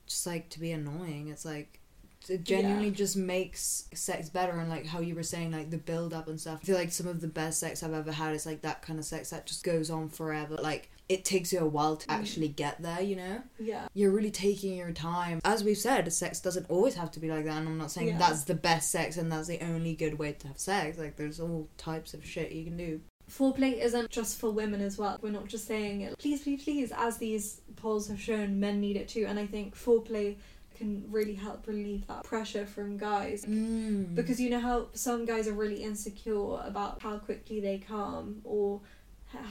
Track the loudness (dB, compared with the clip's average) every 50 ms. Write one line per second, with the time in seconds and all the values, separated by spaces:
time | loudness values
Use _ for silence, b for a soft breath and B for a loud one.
0 | B -6 -4 -2 -2 -2 -4 -4 -6 -8 -8 -4 -2 -2 -2 -2 -2 -4 -4 -4
1 | -4 -4 -6 -6 -6 -8 -8 -8 -8 -8 -8 -8 -8 -12 -18 -20 -20 -20 -20 -20
2 | -20 -20 -20 -20 -4 -2 -2 -2 2 4 4 4 6 4 4 4 2 2 2 2
3 | 0 2 2 2 2 2 2 0 0 0 -4 -4 -2 -2 -2 -2 -4 -8 -8 -6
4 | -4 -2 -2 -4 -4 -4 0 0 0 2 2 0 0 0 -2 -2 -4 -4 -2 -2
5 | -2 -2 -2 -2 -2 -2 -2 -2 -2 -2 -2 -2 -4 -4 -4 -4 -2 -2 -2 -2
6 | -2 -2 -4 -4 -6 -6 -6 -6 -6 -6 -8 -4 2 2 4 4 4 0 -2 -2
7 | -2 -2 -2 -2 -4 -2 -2 0 -2 0 0 0 -2 -2 -4 -4 -4 -2 -2 -2
8 | -2 -2 -2 -2 0 0 0 -2 -2 -4 -6 -4 -4 -4 -4 -4 -6 -6 -4 -4
9 | -4 -4 -6 -6 -6 -6 -8 -8 -6 -6 -8 -2 2 2 2 2 2 0 0 -2
10 | -2 -4 -6 -4 -4 -2 -2 -2 -2 -4 -4 -2 0 0 -2 -2 -4 B B B
11 | B 2 2 2 4 2 2 2 4 2 2 2 4 4 4 4 4 4 2 0
12 | 0 -2 0 0 0 -2 0 0 0 0 0 0 -2 -2 -2 -4 -6 -4 -2 0
13 | 0 0 0 -2 -2 -4 -6 -6 -8 -12 -10 -6 -4 -4 -4 -4 -6 -4 4 6
14 | 8 8 8 6 4 2 0 4 4 4 4 4 0 -2 -2 -2 -4 -4 -4 -2
15 | -2 0 0 0 2 0 0 2 4 4 4 6 6 4 4 4 6 6 6 6
16 | 6 4 2 0 0 0 -4 -2 -2 0 0 0 0 2 4 6 6 6 4 2
17 | -4 -4 -4 -4 -2 0 0 0 0 0 0 0 -2 -2 -2 -2 -4 -4 -2 0
18 | 2 2 6 6 6 6 6 4 2 0 0 4 6 6 6 6 4 2 2 2
19 | 2 0 0 0 0 0 0 0 -2 -2 -4 -4 -2 -2 0 0 0 -2 0 0
20 | 0 0 0 0 -2 -4 -4 -6 -10 -12 -8 -6 -2 0 2 2 2 0 -4 -4
21 | -8 -8 -6 -4 -6 -4 -4 -4 -4 -2 -2 -2 -4 -6 -12 -8 -6 -4 -4 -4
22 | -6 -8 -12 -12 -12 -8 -4 -4 -4 -4 -4 -6 -6 -6 -6 -4 -4 -4 -4 -6
23 | -8 -14 _ _ -20 -18 0 4 4 4 6 4 4 4 4 4 2 2 2 2
24 | 0 0 -2 -2 -2 -2 -4 0 -2 0 0 0 0 0 0 0 -2 -2 -2 0
25 | -2 -2 -2 -2 -4 -4 -4 -4 -4 -6 -8 -8 -4 -2 -2 0 0 -2 -2 -4
26 | -4 -6 -8 -2 0 0 0 0 0 0 -2 0 0 0 2 2 0 0 0 2
27 | 2 2 2 0 0 0 0 0 -2 -4 -8 -12 -16 -18 -14 -4 0 2 2 2
28 | 0 -2 -4 -4 0 0 0 2 2 2 2 4 4 4 4 2 2 2 2 0
29 | -2 -2 0 0 0 2 2 0 -2 -2 -4 -6 -6 -6 -10 -2 6 6 6 6
30 | 6 2 0 0 0 0 -2 -6 B B B B B B -12 -6 -4 -2 -2 -4
31 | -4 0 0 2 2 2 -2 -6 -6 -8 -8 -8 -6 -4 -4 -2 -2 -2 -4 -4
32 | -4 -6 -8 -10 -6 -4 -2 -2 -2 -2 -2 -4 -4 -4 -6 -6 -4 -4 -4 -2
33 | 0 0 2 2 0 0 -4 -4 -2 0 2 2 2 2 0 0 2 2 2 2
34 | 2 2 2 0 2 2 2 2 4 2 4 2 4 4 2 2 2 -2 -6 -2
35 | 0 0 2 2 2 2 2 2 2 2 2 2 0 0 0 -2 -2 -4 -4 -4
36 | -6 -8 -8 -6 -2 0 2 2 2 0 -2 -2 -4 -4 -2 -2 -2 -2 -4 -6
37 | -4 -4 -4 -4 -4 -4 -6 -6 -6 -4 -4 0 0 0 0 -2 -4 -4 -4 -2
38 | -2 -2 -4 -4 -6 -6 -8 -8 -4 0 2 4 4 4 2 -2 B B B B
39 | B B B -20 -16 -14 -12 -10 -10 -6